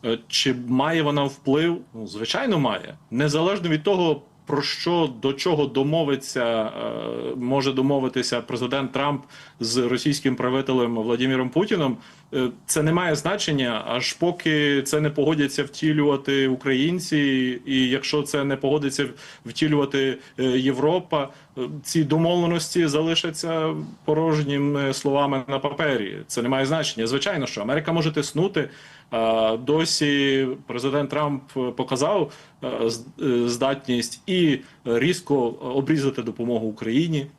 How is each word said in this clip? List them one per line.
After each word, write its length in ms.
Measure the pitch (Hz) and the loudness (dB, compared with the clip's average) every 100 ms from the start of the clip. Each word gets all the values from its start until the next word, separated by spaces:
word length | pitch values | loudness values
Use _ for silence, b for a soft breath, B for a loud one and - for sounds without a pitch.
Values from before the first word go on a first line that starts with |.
Е, 140 | 117 113 - | -2 -4 -2
чи 260 | - 139 127 120 | 0 0 0 0
має 340 | 127 143 165 | 2 2 2
вона 220 | 147 147 | 2 2
вплив? 560 | 139 135 - 139 170 170 - | 0 -2 2 2 4 0 -6
Ну, 120 | 113 104 | -12 -10
звичайно, 520 | 98 113 202 262 180 | -6 -2 -2 2 2
має. 400 | 131 98 - - _ | 2 0 -6 -18 _
Незалежно 580 | 117 147 147 170 202 170 | 0 0 2 2 0 0
від 140 | 156 | 0
того, 400 | 156 190 175 147 - _ - | 2 2 2 0 -4 _ -4
про 160 | 139 | -2
що, 480 | 147 - - 175 156 117 | -2 -4 -2 0 0 0
до 100 | 135 | -4
чого 340 | 139 190 156 135 | 0 0 2 2
домовиться, 800 | 127 139 160 147 135 - 135 | 0 2 2 2 0 -2 -2
е, 260 | 117 117 110 113 113 117 113 117 123 127 | 0 0 -2 -4 -6 -6 -6 -6 -6 -4
може 360 | 123 135 135 | 0 2 2
домовитися 680 | 135 135 139 131 131 120 123 | 2 2 2 0 -2 -2 -2
президент 520 | 113 123 123 135 131 | -4 -4 -2 -2 -2
Трамп 300 | 131 143 139 - B B B | -2 -2 -2 -6 B B B
з 160 | 113 120 | -4 0
російським 600 | 120 123 151 143 135 127 | 0 0 0 0 0 0
правителем 600 | 123 131 131 131 120 117 | 0 0 2 2 2 0
Владимиром 520 | 110 117 127 131 127 | 0 0 2 2 0
Путіним, 480 | 151 208 190 139 117 B B B | 0 0 2 0 -2 B B B
е, 140 | 139 127 - - | -2 -2 -4 -4
це 160 | - | 0
не 100 | 151 | 2
має 240 | 170 180 151 | 2 2 0
значення, 680 | 165 202 185 143 127 110 - | 0 -2 0 0 0 -2 -4
аж 260 | 120 123 | -4 -4
поки 680 | - 170 175 160 156 147 139 | 0 -2 0 0 2 2 2
це 180 | 135 151 | 0 0
не 100 | 151 | 0
погодяться 540 | 151 143 156 143 - | 2 2 2 0 0
втілювати 840 | 143 - 156 151 147 139 135 139 135 | -6 -2 0 2 4 2 2 2 2
українці, 680 | 131 139 131 151 180 175 156 143 131 127 123 - | 0 0 0 2 0 -2 0 2 2 0 -4 -2
і 220 | 135 127 | 0 2
якщо 340 | 127 - 151 | 0 0 -2
це 220 | 143 147 | 0 -2
не 120 | 139 135 | 0 0
погодиться 500 | 135 151 139 131 143 120 B B 117 | 0 0 0 -2 -4 -6 B B -14
втілювати, 720 | 113 156 147 139 139 135 131 B - | -2 2 2 2 0 0 -2 B -2
е, 60 | |
Європа, 840 | 131 127 131 127 143 180 180 156 135 B B - | 0 2 2 2 2 0 0 -2 -2 B B -10
е, 20 | 127 151 | -8 -8
ці 220 | - 165 | -2 0
домовленості 840 | 147 156 170 175 170 170 160 180 165 | 2 2 2 2 2 0 -2 0 2
залишаться 880 | 143 160 160 170 156 170 165 156 156 151 - | 2 2 0 -2 -6 -4 -2 -2 -4 -8 -10
порожніми 880 | - 151 165 151 143 143 143 143 139 | 0 2 2 2 0 0 0 0 0
словами 500 | 135 143 139 143 135 131 | 0 0 2 2 0 -2
на 100 | 139 | -4
папері. 580 | 147 147 156 127 98 101 - | -4 -2 0 0 -2 -8 -8
Це 160 | - | -4
не 60 | 120 | 0
має 180 | 135 135 | 0 0
значення. 400 | 160 143 - 113 | 0 -2 -2 -2
Звичайно, 400 | 139 170 180 127 | 0 0 -2 -4
що 140 | - | -4
Америка 320 | 104 143 156 | -2 -2 0
може 200 | 165 156 | 0 0
тиснути. 560 | 151 147 147 190 190 131 B B B B | -2 -2 0 0 0 -4 B B B B
А, 460 | 113 113 113 110 113 | 0 2 4 2 0
досі 880 | 127 151 160 - 147 143 139 135 131 135 - | 0 2 2 0 2 2 2 2 0 -4 -8
президент 440 | 120 131 139 139 | -4 -2 0 0
Трамп 320 | 135 147 139 - 135 127 120 | 0 -2 -2 -6 -6 -4 -4
показав, 560 | 131 123 147 202 147 B B B | -4 0 2 2 0 B B B
е, 260 | 131 - 113 | -8 -2 -2
з-, 140 | 110 120 - | -2 -12 -6
е, 260 | 156 120 120 | 0 2 2
здатність 720 | 120 135 139 - 123 117 - - | 0 0 -2 -2 -2 -2 -8 -2
і 320 | 185 165 135 B B | 2 4 2 B B
різко 520 | 123 117 143 180 - 143 120 | -2 2 2 0 0 0 0
обрізати 760 | 113 135 135 139 156 139 135 | -2 -4 -2 2 2 2 -2
допомогу 460 | 117 - 120 117 110 | -6 -4 -2 -2 -2
Україні 580 | 107 110 123 170 156 147 | -4 0 2 2 0 -4